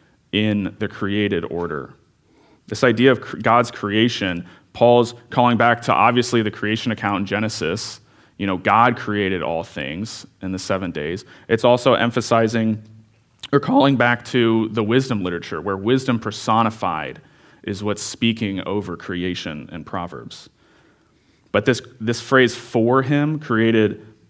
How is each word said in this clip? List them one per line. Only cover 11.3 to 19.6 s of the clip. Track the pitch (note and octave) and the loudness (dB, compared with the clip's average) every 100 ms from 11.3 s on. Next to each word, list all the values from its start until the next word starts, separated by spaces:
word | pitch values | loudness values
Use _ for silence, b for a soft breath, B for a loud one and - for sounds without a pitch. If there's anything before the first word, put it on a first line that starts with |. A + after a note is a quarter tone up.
| B B | B B
It's | A#2 | 2
also | B2 A#2+ C#3+ A#2+ | 4 4 4 4
emphasizing | A#2 A#2+ A2 A#2 A2+ A#2 A2 G#2+ - - _ _ _ _ - | 2 -2 2 2 2 0 0 -2 -6 -20 _ _ _ _ -2
or | C#3+ | 0
calling | - C4 C#3 C3 | 2 4 4 4
back | A#2+ A#2+ - | 4 2 0
to | B2+ A#2 A2+ A2+ | 2 4 2 0
the | A2 | -2
wisdom | G#2 B2 C3 A2+ | 0 2 2 -2
literature, | F#2 F2 E2 D#2+ | -2 -6 -6 -8
where | F#2 F#2+ | -4 -4
wisdom | G2+ C3 C3 A#2 | 0 0 0 -2
personified | A2+ G#2 - A2 A2+ A2 F#2+ D#2+ D2 - b b b b | -4 -6 0 2 2 0 -4 -4 -6 -10 b b b b
is | - G2 | -10 -6
what's | G#2 G2+ | -4 -4
speaking | - - A#2 A2 G#2+ F#2+ - | -8 -2 -2 -2 -4 -6 -4
over | G2+ F#2 E2+ | -6 -6 -10
creation | - F2 F2+ F2 - D2+ | -8 -6 -4 -6 -8 -10